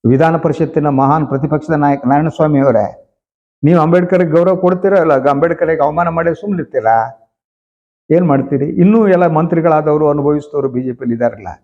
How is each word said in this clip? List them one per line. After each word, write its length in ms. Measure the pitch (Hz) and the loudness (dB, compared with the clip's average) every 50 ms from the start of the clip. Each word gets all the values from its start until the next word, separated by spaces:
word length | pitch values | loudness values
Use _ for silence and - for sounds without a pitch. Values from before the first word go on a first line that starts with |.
| - 113 | 2 2
ವಿಧಾನ 280 | 127 135 160 165 170 | 2 4 2 2 0
ಪರಿಷತ್ತಿನ 500 | 165 165 165 147 - 165 131 - 156 147 | 0 -2 -2 -2 -2 -4 -2 -2 -2 -2
ಮಹಾನ್ 400 | 147 139 131 139 135 147 160 151 | 0 0 0 2 2 2 0 0
ಪ್ರತಿಪಕ್ಷದ 460 | 120 135 135 131 127 151 151 151 - 165 | -2 -4 -4 -4 -2 -4 -4 -4 -4 -2
ನಾಯಕ 320 | 147 147 143 143 139 135 | 0 0 0 0 0 0
ನಾರಾಯಣಸ್ವಾಮಿ 540 | 123 135 143 156 160 - - 160 156 147 139 | 0 0 0 0 -2 -2 -2 0 0 2 2
ಅವರೇ, 580 | 135 139 117 107 104 92 - - - _ _ _ _ _ _ _ _ _ _ _ - | 2 2 2 0 -2 -2 -8 -14 -20 _ _ _ _ _ _ _ _ _ _ _ 0
ನೀವು 180 | 147 175 170 | 2 4 4
ಅಂಬೇಡ್ಕರ್ಗೆ 500 | 156 165 170 180 180 180 190 180 185 160 | 2 2 2 0 2 0 0 0 0 2
ಗೌರವ 240 | 147 165 175 185 185 | 2 2 2 2 0
ಕೊಡ್ತೀರಾ 420 | 180 185 180 185 180 185 196 196 | 0 0 -2 -2 0 0 0 2
ಇಲ್ಲ, 300 | 190 160 160 147 135 127 | 2 2 2 2 2 2
ಅಂಬೇಡ್ಕರ್ಗೆ 560 | 143 139 143 156 170 170 170 175 160 160 156 143 | 0 0 2 0 -2 0 -2 -2 -2 0 0 0
ಅವಮಾನ 240 | 151 156 165 175 | 0 0 -2 -2
ಮಾಡಿ 340 | 170 165 165 170 170 160 165 | -2 -2 -2 -2 -2 -4 -4
ಸುಮ್ಮನಿರ್ತೀರಾ? 800 | - 208 196 175 151 - - 131 107 113 113 113 113 113 - _ _ _ _ _ _ _ _ _ _ _ _ _ _ _ _ _ _ _ | -6 -6 -6 -6 -6 -4 -6 -2 0 2 2 2 0 -2 -8 _ _ _ _ _ _ _ _ _ _ _ _ _ _ _ _ _ _ _
ಏನ್ 140 | 151 170 180 | 2 2 2
ಮಾಡ್ತೀರಿ? 400 | 160 139 135 - - 147 135 139 | 2 0 0 0 -2 -4 -4 -4
ಇನ್ನೂ 420 | 151 - - 175 196 214 226 220 | -4 0 2 2 4 4 4 4
ಎಲ್ಲ 200 | 196 185 175 180 | 2 2 2 2
ಮಂತ್ರಿಗಳಾದವರು, 840 | 170 160 156 165 165 175 165 160 170 156 156 151 156 151 151 156 147 | 2 2 0 0 0 -2 0 0 2 0 2 2 0 0 2 2 0
ಅನುಭವಿಸಿದವರು 600 | 147 147 139 147 147 147 143 - - 143 135 135 | 0 0 0 0 -2 -2 -4 -6 -6 -4 -4 -4
ಬಿ 140 | 120 123 131 | -4 -4 -6
ಜೆ 100 | 127 123 | -6 -8
ಪಿಯಲ್ಲಿ 220 | 120 135 120 117 | -6 -6 -6 -4
ಇದಾರಲ್ಲ. 320 | 113 120 117 107 104 101 87 80 _ | -2 -2 -4 -4 -6 -16 -16 -16 _